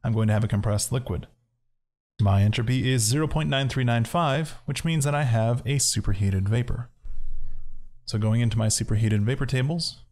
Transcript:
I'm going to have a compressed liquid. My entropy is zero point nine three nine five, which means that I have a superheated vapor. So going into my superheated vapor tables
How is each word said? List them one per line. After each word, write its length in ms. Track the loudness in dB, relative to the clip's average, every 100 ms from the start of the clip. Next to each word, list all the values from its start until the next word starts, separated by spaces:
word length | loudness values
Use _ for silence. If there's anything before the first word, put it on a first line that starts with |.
I'm 80 | 0
going 160 | 0 2
to 60 |
have 100 | 2
a 40 | 2
compressed 440 | 0 0 -2 0
liquid. 340 | -4 -4 -8 -8 _ _ _ _ _ _ _ _ 0
My 220 | 2 4
entropy 500 | 4 2 0 0 2
is 100 | 0
zero 240 | 0 0 0
point 220 | -2 0
nine 200 | 0 0
three 140 | 0
nine 220 | 0 0
five, 540 | 0 0 0 0 -4 -8 -8
which 180 | -4
means 200 | -2 0
that 100 | 0
I 100 | 0
have 380 | 0 2 2 0 -2
a 120 | 0
superheated 680 | 0 0 0 0 2 0 0
vapor. 420 | 0 0 -4 -6 -12 -4 0 2 2 0 0 -4 -6 -10 -14
So 140 | -6 -2
going 220 | 2 2
into 180 | 2 2
my 100 | 0
superheated 540 | -2 0 0 2 2
vapor 240 | 2 0 0
tables 560 | 0 0 -2 -6 -8 -20